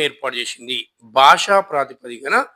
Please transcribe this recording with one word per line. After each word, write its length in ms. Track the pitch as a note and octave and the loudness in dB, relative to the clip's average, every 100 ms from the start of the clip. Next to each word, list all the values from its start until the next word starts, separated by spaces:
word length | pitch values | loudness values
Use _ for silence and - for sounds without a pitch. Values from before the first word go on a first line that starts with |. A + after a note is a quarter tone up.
| D3 | -4
ఏర్పాటు 280 | - C3 A#2+ | -6 -8 -8
చేసింది? 380 | A#2 - B2 A#2+ - _ A2+ C3 | -8 -12 -10 -10 -12 _ _ 4
భాషా 380 | C#3+ F3 G#3 G3 F#3+ | 6 6 2 0 0
ప్రాతిపదికన 720 | D3 C3+ B2 B2 A#2 C#3 A#3 - | -4 -6 -10 -16 -12 -2 -2 -2